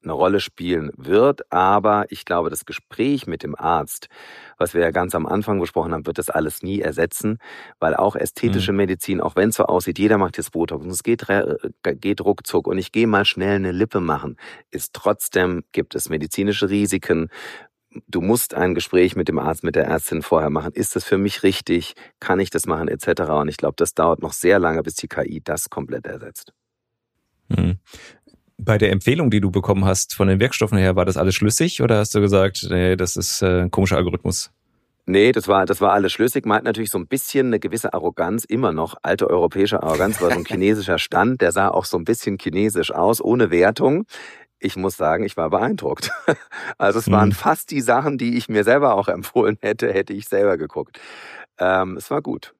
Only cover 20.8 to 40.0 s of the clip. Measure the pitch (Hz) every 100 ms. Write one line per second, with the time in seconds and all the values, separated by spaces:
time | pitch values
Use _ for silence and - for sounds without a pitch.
20.8 | 110 - - 98 101 - 98 95 - 87
21.8 | - - - _ - 92 92 80 - 80
22.8 | 82 - - 85 78 76 76 - 76 -
23.8 | 82 - 82 82 78 - 90 98 85 80
24.8 | 78 - 71 - 69 76 - 76 - -
25.8 | 67 65 - - - - - _ _ _
26.8 | _ _ _ _ _ _ _ - 87 92
27.8 | _ - - - _ _ _ - 110 107
28.8 | 104 98 - 151 139 104 98 95 92 98
29.8 | 95 95 - - 95 95 120 - 110 101
30.8 | 92 92 90 85 95 92 107 - 170 -
31.8 | 123 110 104 107 101 101 98 - 90 90
32.8 | 90 92 90 - 90 - 95 90 90 -
33.8 | 95 95 90 87 90 - - _ _ _
34.8 | _ _ - 95 110 113 98 98 92 95
35.8 | 98 101 95 - 120 139 113 107 - 110
36.8 | 110 98 87 135 - 139 127 110 90 113
37.8 | - 87 82 - 87 113 - 123 117 80
38.8 | 82 - 76 92 - 90 85 95 101 101
39.8 | 78 78